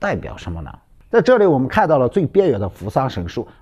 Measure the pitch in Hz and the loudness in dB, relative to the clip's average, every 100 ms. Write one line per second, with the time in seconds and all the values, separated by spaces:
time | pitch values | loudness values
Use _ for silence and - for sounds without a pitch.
0 | 202 87 - - - 82 - - _ _ | -6 -6 -8 -14 -12 -12 -12 -18 _ _
1 | _ 233 196 254 196 139 131 - 190 151 | _ 0 4 4 4 2 0 0 2 2
2 | 123 - 151 190 190 107 95 - 95 139 | 2 0 0 2 2 0 -4 -8 -6 -2
3 | 135 - 87 - 113 - | -4 -4 -8 -8 -10 -14